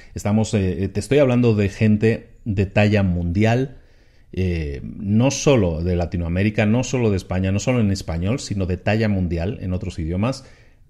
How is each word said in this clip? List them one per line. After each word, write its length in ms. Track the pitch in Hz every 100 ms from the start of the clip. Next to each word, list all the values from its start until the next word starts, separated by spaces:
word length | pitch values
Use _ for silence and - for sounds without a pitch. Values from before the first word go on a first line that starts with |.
| -
Estamos, 380 | - 104 107 107
eh, 360 | 107 92 78 98
te 80 | 101
estoy 180 | - 139
hablando 360 | 131 123 120
de 140 | 104 101
gente 600 | - 110 104 110 113 - -
de 220 | 117 101 95
talla 360 | 107 104 104
mundial, 760 | 95 87 85 95 107 120 131 - - - _ _ -
eh, 480 | - 92 85 73 71
no 480 | 57 - 98 110 131
solo 520 | - 156 127 90 80
de 140 | 87 87
Latinoamérica, 680 | 85 87 82 87 107 107 107
no 160 | 117
solo 280 | 127 127 113
de 60 | 95
España, 360 | - 92 95
no 80 | 101
solo 200 | - 127
en 100 | 104
español, 480 | 95 - 85 95 139
sino 260 | - 101 90
de 100 | 90
talla 320 | 107 110 110
mundial 500 | 95 87 85 87 -
en 120 | 95
otros 260 | 92 92 -
idiomas, 460 | 78 90 117 135 - - _ _